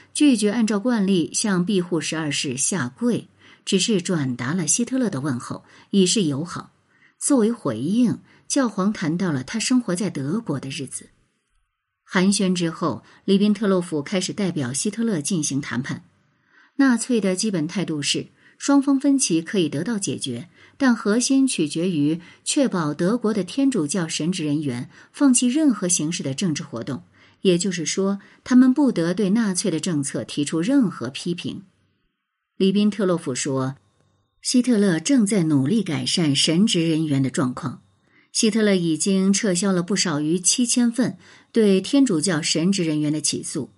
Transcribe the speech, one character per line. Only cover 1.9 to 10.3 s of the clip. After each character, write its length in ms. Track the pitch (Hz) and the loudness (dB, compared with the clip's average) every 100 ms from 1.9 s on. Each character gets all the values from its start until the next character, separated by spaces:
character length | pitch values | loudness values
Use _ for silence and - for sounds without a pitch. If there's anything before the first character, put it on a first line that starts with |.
| 165 | -2
十 160 | 147 160 | -2 -4
二 160 | 156 | -4
世 240 | 139 156 123 | -4 -4 -4
下 320 | - 185 123 | -2 -2 -6
跪， 400 | - 240 180 - _ - - - | -4 -2 -2 -4 _ -20 -20 -2
只 140 | 196 | 0
是 240 | 185 202 | 2 0
转 320 | 175 175 131 120 | 0 -2 -2 -4
达 180 | 123 | -4
了 140 | 185 151 | -2 0
希 180 | - 240 | -2 0
特 140 | 262 | -2
勒 100 | 233 | -2
的 100 | 135 | -2
问 200 | 147 120 | -4 -6
候， 240 | - - _ - - | -8 -12 _ -20 -2
以 160 | 202 180 | 2 4
示 180 | 226 | 4
友 220 | 160 139 175 | 0 -2 -6
好。 260 | 143 - _ _ _ _ - | -10 -14 _ _ _ _ -8
作 220 | - 277 | 0 2
为 120 | 214 | 2
回 280 | 233 151 110 | 0 -4 -4
应， 400 | 143 220 240 131 - _ - | -2 2 2 0 -8 _ -4
教 220 | 294 247 | -2 0
皇 240 | - 190 | 0 -2
谈 240 | 214 160 175 | 0 -2 -2
到 140 | 185 | -2
了 120 | 135 | -2
他 140 | - 226 | -4 -6
生 240 | - 254 | 0 0
活 140 | 240 180 | 0 -2
在 160 | 196 | -2
德 280 | 147 135 | -4 -4